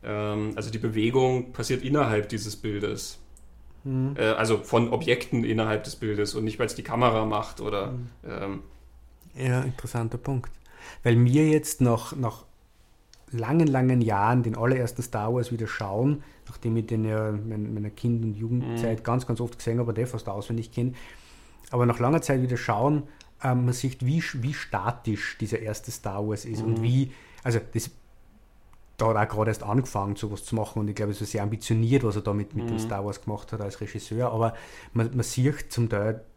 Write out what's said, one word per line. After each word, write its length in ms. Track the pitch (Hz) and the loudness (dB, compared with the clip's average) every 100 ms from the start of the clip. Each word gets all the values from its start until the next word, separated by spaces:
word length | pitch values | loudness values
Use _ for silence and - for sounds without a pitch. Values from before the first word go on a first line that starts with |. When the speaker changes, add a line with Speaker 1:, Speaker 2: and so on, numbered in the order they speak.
Speaker 1:
Ähm, 480 | - 104 107 107 107 110 | -6 -4 -2 -2 -2 -4
also 140 | 104 | -6
die 80 | 110 | -4
Bewegung 720 | 113 110 110 127 127 127 120 | -2 2 2 4 4 2 -2
passiert 280 | - 113 127 | -6 -2 -2
innerhalb 460 | 165 147 127 107 104 | 0 2 4 2 0
dieses 260 | 110 107 104 | -4 -6 -8
Bildes. 600 | 110 104 101 107 - - - - - - - - 135 | -6 -2 -2 -4 -8 -12 -18 -20 -20 -20 -20 -14 -4
Speaker 2:
Mhm. 300 | 131 131 139 | 0 0 2
Speaker 1:
Äh, 80 | 113 | 2
also 320 | 110 110 110 | 2 4 2
von 300 | - 117 117 | 4 2 4
Objekten 520 | 117 - 120 - 131 117 | 0 2 0 2 0 2
innerhalb 400 | 113 110 107 - | 2 2 0 -4
des 100 | - | -6
Bildes 400 | 110 104 104 - | -4 0 -2 0
und 80 | |
nicht, 160 | 110 107 | -4 -2
weil's 160 | 113 - | -4 -4
die 80 | |
Kamera 420 | - 117 123 110 107 | -4 2 4 4 2
macht 360 | 107 98 - | 0 -4 -6
oder, 300 | 107 104 101 | -4 -2 -2
Speaker 2:
Mhm. 140 | 127 120 - - | -6 -10 -14 -12
Speaker 1:
ähm, 300 | 110 98 98 - - - - - - - - | -8 -6 -8 -10 -20 -20 -20 -20 -20 -20 -4
Speaker 2:
Ja, 260 | 127 127 | 0 0
interessanter 560 | 131 127 123 120 113 120 | 0 -4 -6 -4 -4 -4
Punkt. 340 | - 135 - - - - - - | -4 -4 -4 -12 -18 -20 -18 -4
Weil 120 | 123 117 | 4 6
mir 340 | 120 135 156 | 8 8 6
jetzt 320 | 151 151 - | 4 2 2
nach, 340 | 123 117 - 139 | 4 4 0 -4
nach 300 | 120 - - - _ _ - _ _ - - | -4 -6 -16 -20 _ _ -20 _ _ -20 -10
langen, 360 | 117 113 151 160 | -6 2 4 6
langen 320 | 131 127 127 | 6 6 6
Jahren 420 | 113 101 104 127 | 4 4 4 4
den 120 | 117 110 | 2 0
allerersten 460 | 117 131 120 - | 2 2 0 -4
Star 320 | 120 110 107 | -6 -4 0
Wars 180 | 123 120 | 0 0
wieder 160 | 117 110 | -2 -4
schauen, 560 | - 104 98 131 147 - - - | -4 -2 2 2 2 -4 -20 -18
nachdem 300 | - 120 113 | -8 -2 -2
ich 80 | 110 | 0
den 180 | 110 | 0
ja 260 | 110 110 110 | 0 0 -2
in 200 | 104 110 | -4 -6
mein-, 240 | 107 107 | -6 -4
meiner 160 | 110 104 | -4 -6
Kind- 340 | 104 120 117 | -4 0 0
und 120 | 113 104 | 0 -4
Jugendzeit 640 | 113 123 123 117 117 110 | -2 -2 -2 -2 -2 -2
Speaker 1:
Mhm. 40 | |
Speaker 2:
ganz, 240 | - 120 127 | 0 -2 0
ganz 140 | 113 | -2
oft 160 | 120 - | -2 -4
gesehen 160 | - 117 | -2 0
habe, 100 | 117 | 0
aber 40 | |
den 140 | 107 127 | 0 -2
fast 220 | 113 - | -4 -6
auswendig 420 | 101 101 113 113 | -8 -4 -6 -4
kenne, 220 | - 123 127 - - - - - - - | -2 -2 -2 -14 -18 -20 -20 -20 -20 -4
aber 140 | 123 120 | 2 4
nach 140 | 117 | 4
langer 220 | 120 160 | 4 4
Zeit 200 | 160 135 | 4 2
wieder 140 | 127 120 | 2 0
schauen, 480 | - 107 131 151 147 - - - | 0 2 4 2 0 -12 -20 -6
ähm, 220 | 135 127 123 | 0 2 2
man 80 | |
sieht, 320 | 123 131 127 123 | 2 -2 -2 0
wie 160 | 160 | 2
sch-, 200 | - 139 | 0 -2
wie 120 | 120 | -2
statisch 840 | 147 - 104 98 - - 104 - - | -4 -4 -2 -2 -4 -2 -2 -2 -6
dieser 200 | 107 110 | -4 -2
erste 320 | 110 107 - | -4 -6 -8
Star 340 | - - 98 107 | -8 -6 -4 -2
Wars 180 | 104 - | -4 -4
ist 160 | 107 | -4
und 180 | 110 113 | 0 0
Speaker 1:
Mhm. 40 | |
Speaker 2:
wie, 280 | 113 127 131 - - - | 4 2 2 -4 -20 -8
also 160 | 131 113 - | -2 -2 0
das, 160 | 113 - - - - - - - - - - - - | -6 -6 -12 -20 -20 -20 -20 -20 -20 -20 -20 -20 -2
da 120 | 110 | 2
hat 40 | 110 | 2
auch 180 | 107 104 | 2 2
gerade 160 | 107 | 0
erst 100 | 107 | 0
angefangen, 520 | 104 117 131 107 98 98 | 0 0 0 -2 -4 -4
sowas 300 | 107 101 - | -6 -8 -4
zu 100 | 113 | -4
machen 240 | 104 - | -2 -4
und 80 | 104 | -4
ich 80 | 101 | -2
glaube, 160 | 104 | -4
es 80 | 101 | -4
war 80 | 104 | -4
sehr 160 | 110 | -4
ambitioniert, 600 | 101 110 - 113 113 135 120 | -2 -4 0 2 4 4 4
was 100 | 101 | 0
er 60 | |
da 120 | 104 | -2
mit, 220 | 104 104 104 | -2 -2 -4
mit 120 | 117 | -4
dem 60 | 113 | -4
Speaker 1:
Mhm. 40 | |
Speaker 2:
Star 260 | 110 104 101 | -4 -4 -4
Wars 160 | 98 | -6
gemacht 300 | - 104 - | -6 -8 -8
hat 80 | 107 | -8
als 220 | 101 - | -8 -8
Regisseur, 500 | 104 107 - 110 123 | -8 -8 -6 -2 0
aber 220 | 113 113 - - - - | 2 0 0 -14 -18 -6
man, 160 | 117 113 | 0 0
man 100 | 123 | 2
sieht 480 | 113 - 127 147 - | -2 2 2 2 -6
zum 180 | - 117 | -2 0
Teil 340 | 107 104 110 - | 2 0 -2 -8